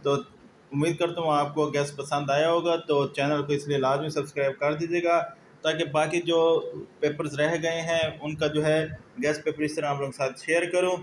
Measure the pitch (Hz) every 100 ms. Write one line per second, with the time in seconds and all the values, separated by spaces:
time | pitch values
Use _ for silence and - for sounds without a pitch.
0 | 143 139 - - - - - 139 165 165
1 | 170 170 160 147 147 156 147 143 143 -
2 | 135 143 143 143 160 170 165 165 165 143
3 | 139 143 139 147 143 143 143 139 131 143
4 | 151 151 143 147 139 135 143 151 165 175
5 | 170 170 147 - - - 160 156 160 151
6 | 156 175 170 165 165 165 - - - -
7 | 147 151 151 139 151 165 165 165 165 165
8 | 160 156 151 156 151 151 156 156 156 -
9 | - - 143 151 156 147 151 151 147 139
10 | 139 131 135 123 - 165 175 180 180 180